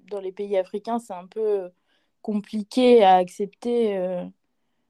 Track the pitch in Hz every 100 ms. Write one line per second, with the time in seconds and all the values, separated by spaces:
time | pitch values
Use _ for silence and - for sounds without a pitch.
0 | - 202 190 190 202 196 185 208 220 233
1 | 233 180 180 220 220 202 180 _ _ _
2 | _ _ - 208 202 214 202 254 247 240
3 | 190 185 180 - 202 _ 240 240 220 196
4 | 180 180 180 - _ _ _ _ _